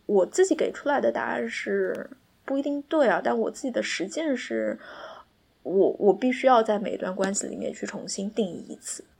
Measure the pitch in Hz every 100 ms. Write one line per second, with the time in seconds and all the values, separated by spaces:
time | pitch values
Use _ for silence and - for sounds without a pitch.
0 | - 202 180 - 370 - 196 - - 269
1 | 226 233 233 240 233 - - 196 185 -
2 | - - _ _ - 269 285 285 285 320
3 | 247 165 226 233 214 - 269 220 202 -
4 | 196 285 320 247 - 226 - 220 - -
5 | - - - _ _ _ - 190 160 -
6 | 202 190 254 247 262 240 226 208 - -
7 | 185 190 190 202 - - - - 208 208
8 | - - 196 - 190 165 - - - -
9 | - _